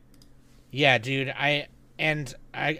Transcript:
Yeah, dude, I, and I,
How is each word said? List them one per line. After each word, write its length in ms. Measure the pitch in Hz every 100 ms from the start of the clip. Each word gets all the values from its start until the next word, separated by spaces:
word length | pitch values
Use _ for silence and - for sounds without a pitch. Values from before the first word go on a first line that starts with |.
| - - - - - - -
Yeah, 260 | 131 143 123
dude, 320 | 120 135 135
I, 380 | - 143 147 - - - -
and 340 | 156 151 135 - - 135
I, 240 | 143